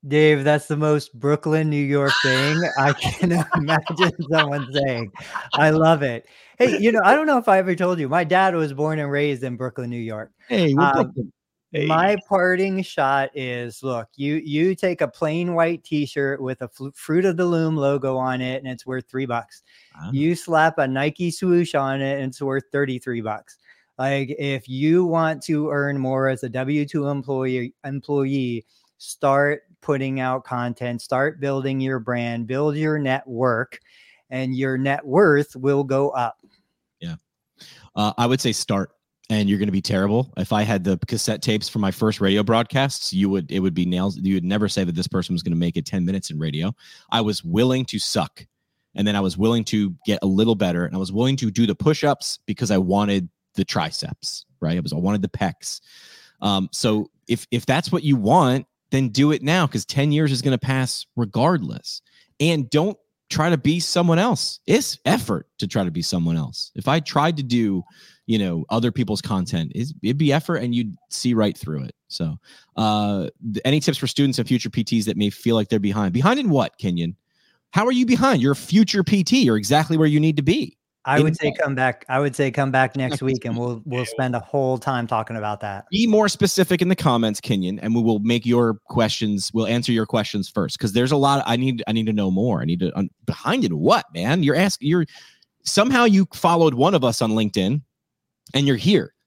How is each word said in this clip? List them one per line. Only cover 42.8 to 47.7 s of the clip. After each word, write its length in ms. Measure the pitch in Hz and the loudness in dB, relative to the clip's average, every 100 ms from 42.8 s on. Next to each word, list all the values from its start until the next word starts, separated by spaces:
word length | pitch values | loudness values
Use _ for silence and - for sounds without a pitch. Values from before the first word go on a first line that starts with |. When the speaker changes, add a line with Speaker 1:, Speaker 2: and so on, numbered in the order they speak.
| 135 - - | -2 -2 -6
Speaker 2:
you 180 | 92 98 | 0 0
would, 200 | 98 78 | 0 -2
it 100 | 95 | -2
would 120 | 92 | 0
be 140 | 85 90 | 0 0
nails. 320 | 90 95 90 | 0 -2 -2
You 160 | 95 | 0
would 100 | 95 | 0
never 240 | 87 101 101 | 0 0 0
say 160 | - | -2
that 100 | 92 | -2
this 140 | 82 90 | -2 -4
person 260 | 95 90 | -4 -2
was 80 | 87 | -4
gonna 140 | 87 85 | -2 0
make 200 | 87 85 | 0 -2
it 80 | 73 | -4
ten 180 | 95 | -4
minutes 260 | 87 95 - | -2 -4 -6
in 80 | 76 | -6
radio. 360 | 78 73 90 - - - _ | -6 -4 -4 -6 -14 -20 _
I 120 | 117 | 0
was 200 | 107 104 | 0 -2
willing 440 | 82 107 127 | -2 2 2